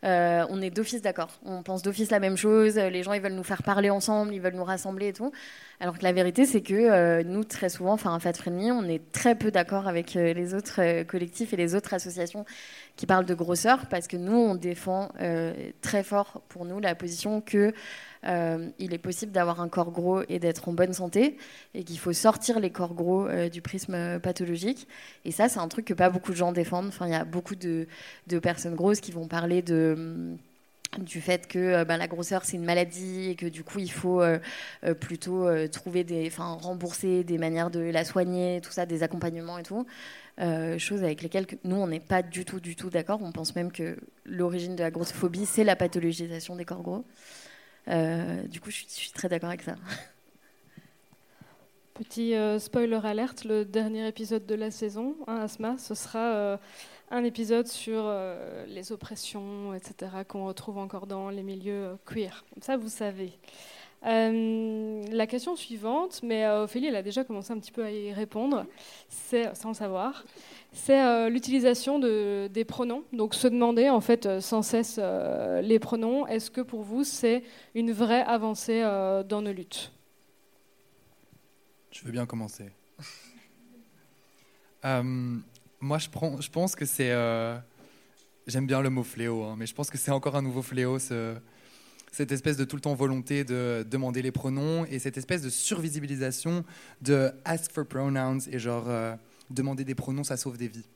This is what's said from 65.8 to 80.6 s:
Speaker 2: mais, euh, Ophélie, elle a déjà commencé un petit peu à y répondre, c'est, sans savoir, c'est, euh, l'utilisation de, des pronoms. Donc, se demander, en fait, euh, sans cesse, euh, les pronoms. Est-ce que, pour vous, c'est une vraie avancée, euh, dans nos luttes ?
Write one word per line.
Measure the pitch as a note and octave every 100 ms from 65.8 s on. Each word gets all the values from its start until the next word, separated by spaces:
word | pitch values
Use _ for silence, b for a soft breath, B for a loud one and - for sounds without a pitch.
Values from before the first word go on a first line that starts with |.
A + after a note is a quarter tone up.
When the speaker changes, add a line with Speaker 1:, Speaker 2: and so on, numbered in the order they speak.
| G#3+ C4+ F4+ -
Speaker 2:
mais, | A#3 A3
euh, | G#3+ G#3
Ophélie, | G#3 A#3+ C#4+
elle | A3
a |
déjà | F#3+ G#3
commencé | C4 G#3 F#3+
un | A3+
petit | G3+
peu | -
à | A3
y | G#3 G3+
répondre, | G3+ G#3+ G#3+ B3+ C4+ - B B B B
c'est, | - - A#3+ A3+ -
sans | A3
savoir, | A3 G#3 F#3 A3 C#4 - B B B B
c'est, | - - C4+
euh, | C4 A#3 A3+
l'utilisation | A#3 A#3+ C4+ B3+ A#3+ - C#4+
de, | B3+ G#3+ G3+ G3+ G3
des | G3 A3
pronoms. | - A#3+ A#3+ D#4+
Donc, | A#3+ G#3+
se | - B3+
demander, | A#3+ A#3+ A#3 C4+
en | B3
fait, | - A#3 G#3+
euh, | F#3+
sans | F#3+ A3
cesse, | G#3+ A#3 A#3 -
euh, | F#3+ F#3+ - - - F3
les | F#3+ A3
pronoms. | A3+ A#3 A3+ C4 C#4+
Est-ce | A3+ A3
que, | -
pour | B3 A3+
vous, | G#3 A#3
c'est | C#4+ - A#3 A#3+ A#3+ B B
une | A3+ A#3
vraie | G#3+ A3+ A#3
avancée, | - A#3 A3 G#3+ - A3+
euh, | A3+ G3 F#3+ G3
dans | G3 G#3
nos | G#3
luttes ? | F#3+ E3+ - - - _ _ _ _ _ _